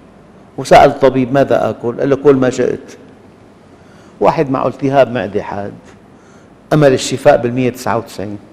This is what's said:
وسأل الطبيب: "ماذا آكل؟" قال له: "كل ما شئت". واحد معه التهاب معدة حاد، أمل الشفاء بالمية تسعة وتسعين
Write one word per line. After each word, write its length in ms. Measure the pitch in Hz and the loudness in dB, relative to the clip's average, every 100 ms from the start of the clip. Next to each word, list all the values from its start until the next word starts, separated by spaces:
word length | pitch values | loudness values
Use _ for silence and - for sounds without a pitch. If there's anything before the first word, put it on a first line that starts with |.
| - - - - - - | -20 -20 -20 -20 -18 -14
وسأل 320 | 131 165 147 | 4 6 6
الطبيب: 440 | - 135 131 123 | 4 0 2 0
"ماذا 360 | 139 120 117 110 | 0 0 0 -2
آكل؟" 300 | 107 117 117 | -4 -8 -4
قال 100 | 139 | -2
له: 60 | 139 | 2
"كل 200 | 147 135 | 2 2
ما 140 | 127 | 0
شئت". 460 | 123 123 - - - - - - _ - _ _ - - - - - | -2 -4 -4 -12 -20 -20 -20 -20 _ -20 _ _ -20 -20 -20 -20 -2
واحد 300 | 98 - 143 | 0 0 -2
معه 160 | 135 - | -2 -4
التهاب 440 | - 139 139 123 | -4 0 2 2
معدة 320 | 120 98 101 | 0 -4 -6
حاد، 300 | - 95 101 110 - - - - _ - - - _ | -6 -10 -10 -14 -20 -20 -20 -20 _ -20 -20 -20 _
أمل 200 | 151 143 | 2 4
الشفاء 480 | 127 - 127 147 147 | 2 -2 0 2 2
بالمية 280 | 120 123 127 | 0 -2 -4
تسعة 280 | 120 107 113 | -4 -6 -6
وتسعين 400 | 113 - 101 101 - | -6 -12 -12 -12 -18